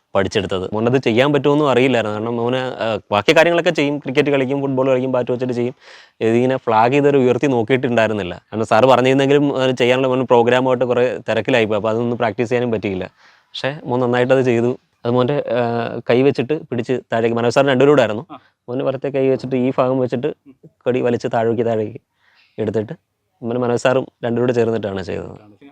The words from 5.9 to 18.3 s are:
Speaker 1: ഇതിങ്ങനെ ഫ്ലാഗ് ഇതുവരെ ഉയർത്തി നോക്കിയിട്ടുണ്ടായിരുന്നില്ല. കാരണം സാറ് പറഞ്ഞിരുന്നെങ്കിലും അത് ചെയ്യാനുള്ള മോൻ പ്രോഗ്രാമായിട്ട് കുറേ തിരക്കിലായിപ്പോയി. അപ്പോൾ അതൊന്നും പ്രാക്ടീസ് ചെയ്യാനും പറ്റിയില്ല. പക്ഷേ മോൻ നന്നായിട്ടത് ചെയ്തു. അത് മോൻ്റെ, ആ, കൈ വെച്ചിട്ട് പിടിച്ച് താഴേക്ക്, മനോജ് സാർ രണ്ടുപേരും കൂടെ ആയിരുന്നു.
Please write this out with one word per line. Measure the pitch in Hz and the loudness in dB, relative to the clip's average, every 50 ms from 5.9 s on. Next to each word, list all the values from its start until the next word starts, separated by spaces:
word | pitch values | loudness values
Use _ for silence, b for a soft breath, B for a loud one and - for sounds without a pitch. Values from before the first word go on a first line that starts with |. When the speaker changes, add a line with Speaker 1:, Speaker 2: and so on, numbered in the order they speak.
| B B B B B _ | B B B B B _
Speaker 1:
ഇതിങ്ങനെ | 113 113 117 120 123 127 131 127 | -2 0 2 2 2 2 0 -2
ഫ്ലാഗ് | - 120 113 107 113 123 135 | -2 0 2 4 4 4 4
ഇതുവരെ | 147 143 147 139 139 | 4 4 4 4 4
ഉയർത്തി | 127 123 120 120 151 143 | 4 2 2 2 0 0
നോക്കിയിട്ടുണ്ടായിരുന്നില്ല. | 131 120 110 104 135 127 139 127 120 117 110 107 110 104 92 85 87 | 0 0 0 0 0 0 0 0 0 2 2 2 0 -4 -6 -6 -10
കാരണം | 92 - _ - 107 110 | -12 -14 _ -6 -6 -2
സാറ് | - 117 110 123 | 2 4 4 6
പറഞ്ഞിരുന്നെങ്കിലും | 135 127 120 127 131 135 139 139 135 143 147 147 143 - 131 | 6 6 6 4 4 4 4 4 4 4 4 2 2 0 0
അത് | 131 131 | 0 0
ചെയ്യാനുള്ള | 127 - 127 120 127 131 135 131 | 0 2 2 2 2 2 2 0
മോൻ | 127 131 127 | 0 -2 2
പ്രോഗ്രാമായിട്ട് | - 127 120 117 120 123 127 127 131 127 123 131 | 4 4 4 6 4 4 2 2 2 0 0 0
കുറേ | 120 120 123 123 127 101 85 - - | 0 0 0 0 0 -2 -4 -4 -4
തിരക്കിലായിപ്പോയി. | 107 113 104 - 131 120 110 104 107 104 | -2 -2 0 0 2 2 2 2 0 -2
അപ്പോൾ | 98 113 | -2 -2
അതൊന്നും | 110 113 120 120 120 113 | -2 -2 -2 -4 -2 -2
പ്രാക്ടീസ് | 123 110 98 - 123 107 | -2 -4 -2 -2 -2 -2
ചെയ്യാനും | 123 120 123 123 | 0 -2 -2 -2
പറ്റിയില്ല. | 113 101 104 104 95 90 90 - - _ _ | -2 -4 -4 -4 -4 -6 -6 -10 -12 _ _
പക്ഷേ | - _ _ _ _ - - - 131 147 160 165 | -20 _ _ _ _ -12 -8 -6 -6 -8 -8 -8
മോൻ | 156 123 127 | -6 -2 -2
നന്നായിട്ടത് | 127 120 120 123 127 131 131 135 | 0 0 0 0 2 2 2 2
ചെയ്തു. | 123 127 117 117 113 123 127 - _ _ _ _ _ | 4 2 2 2 0 0 -2 -4 _ _ _ _ _
അത് | 120 | -2
മോൻ്റെ, | 120 123 123 127 147 143 - - 113 123 | 0 0 0 0 0 -2 -4 -2 -2 -2
ആ, | 120 117 120 117 117 117 113 120 - - | -2 -2 -4 -4 -6 -6 -8 -8 -2 0
കൈ | 120 123 | 2 2
വെച്ചിട്ട് | 135 143 139 - 120 123 151 160 165 - | 4 2 2 0 -2 -4 -4 -6 -6 -8
പിടിച്ച് | 127 117 117 - 127 117 - _ 123 | -8 -6 -4 -4 -4 -6 -4 _ -4
താഴേക്ക്, | 113 113 117 117 117 | -2 0 0 -2 0
മനോജ് | 117 120 113 | -2 0 2
സാർ | 143 139 | 2 2
രണ്ടുപേരും | 139 131 123 135 143 | 2 2 4 4 4
കൂടെ | 151 135 | 4 4
ആയിരുന്നു. | 120 107 107 110 - - | 4 2 0 -6 -10 -12